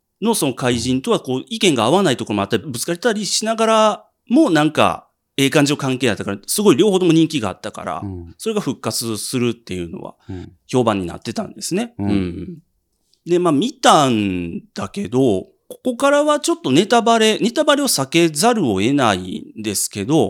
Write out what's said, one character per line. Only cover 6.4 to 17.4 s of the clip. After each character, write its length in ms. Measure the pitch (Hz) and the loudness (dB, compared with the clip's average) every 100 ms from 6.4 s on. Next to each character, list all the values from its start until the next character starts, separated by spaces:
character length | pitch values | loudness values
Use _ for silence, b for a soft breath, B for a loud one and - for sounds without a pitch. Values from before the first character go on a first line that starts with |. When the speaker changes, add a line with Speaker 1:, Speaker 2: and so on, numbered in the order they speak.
| - | -6
Speaker 1:
す 160 | - | 2
ご 120 | 208 | 4
い 20 | 131 | 4
両 140 | 214 | 4
方 100 | 185 | 4
と 60 | 180 | 4
も 60 | |
人 140 | 160 156 | 4 2
気 140 | 156 | 0
が 80 | 104 | -4
あ 60 | |
っ 60 | 92 | -6
た 120 | 104 | -12
か 100 | - | -10
ら、 160 | 98 82 | -8 -8
Speaker 2:
う 20 | 101 | -8
ん。 280 | 92 85 - | -10 -14 -10
Speaker 1:
そ 120 | 220 | -6
れ 40 | |
が 60 | 208 | -4
復 200 | 151 110 | -4 -6
活 360 | 120 - 113 104 | -6 -6 -6 -6
す 220 | - 131 | -6 -2
る 120 | 120 | -2
っ 40 | |
て 200 | 117 - | -4 -8
い 80 | 90 | -8
う 80 | 85 | -8
の 100 | 92 | -12
は 140 | - - b | -16 -16 b
Speaker 2:
う 40 | |
ん。 200 | 92 92 - - | -14 -14 -20 -2
Speaker 1:
評 160 | 127 | 0
判 160 | 113 101 | 2 0
に 60 | 85 | -4
な 100 | 85 | -8
っ 40 | |
て 120 | 120 | -8
た 100 | 110 | -8
ん 120 | - | -10
で 80 | - | -10
す 120 | - | -6
ね。 200 | 180 233 - | -4 -6 -6
Speaker 2:
う 80 | 101 | -2
ん。 40 | |
Speaker 1:
う 20 | |
ん。 460 | 101 90 87 87 160 _ _ _ _ _ _ 165 | -2 -2 -8 -12 -16 _ _ _ _ _ _ -2
で、 120 | 175 | 0
ま 80 | 175 | 2
あ 40 | |
見 200 | 143 226 | 2 0
た 360 | - 262 175 135 | 2 4 6 4
ん 520 | 110 101 92 85 90 - | 2 0 -2 -6 -10 -12
だ 140 | - 98 | -10 -10
け 180 | 101 101 | -8 -4
ど、 400 | 123 131 95 - _ - | 0 2 0 -4 _ -20
こ 120 | - | -8
こ 140 | 262 240 | -6 0
か 140 | 277 | 2
ら 120 | 285 | 2
は 160 | 294 294 | 2 0
ち 120 | 311 | -2
ょ 20 | |
っ 80 | 339 | -2
と 100 | 143 | 2
ネ 160 | 135 208 | 2 4
タ 140 | 240 | 2
バ 180 | 226 226 | 4 2
レ、 200 | 220 | 2
ネ 120 | 208 | 0